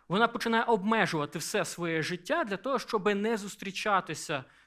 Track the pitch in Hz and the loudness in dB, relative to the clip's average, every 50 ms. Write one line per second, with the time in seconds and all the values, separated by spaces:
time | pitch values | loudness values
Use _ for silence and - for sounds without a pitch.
0 | _ - 165 202 233 226 226 - - 233 226 226 - - 233 208 180 220 226 220 | _ -2 2 4 4 4 2 0 -2 0 2 2 4 4 2 2 2 2 4 4
1 | 190 - 165 156 143 143 - 165 143 - - 208 165 - - - 170 165 165 160 | 4 4 2 0 -2 -2 -4 -8 -6 -2 0 -2 -2 -2 -4 -6 -4 -2 0 0
2 | 151 - 180 175 - - 285 339 320 214 196 180 - 262 277 226 - - - 214 | 0 -2 -4 -6 -4 -2 0 0 0 -2 -4 -6 -4 -2 -2 -2 -2 -2 -2 0
3 | 175 208 208 202 208 220 233 214 202 196 - - 190 196 185 - - 214 202 185 | 2 2 2 2 2 0 0 -2 -4 -6 -12 -10 -10 -8 -6 -4 0 2 2 2
4 | 180 - 160 - - - 156 135 131 - - _ _ | 2 0 -6 -8 -6 -4 -4 -4 -4 -8 -18 _ _